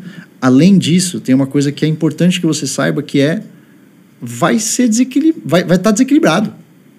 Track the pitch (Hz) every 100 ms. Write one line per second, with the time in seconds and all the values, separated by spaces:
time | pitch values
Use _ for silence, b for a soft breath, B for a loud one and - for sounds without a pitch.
0 | B B B - 131 131 180 190 127 180
1 | 180 - - 131 135 147 143 143 156 156
2 | 160 - 175 180 165 156 139 - 156 151
3 | 147 143 139 202 - b b b b b
4 | _ - 120 120 165 233 - - 247 220
5 | 262 285 320 - - 180 - 180 202 214
6 | 262 294 - 160 202 - - _ _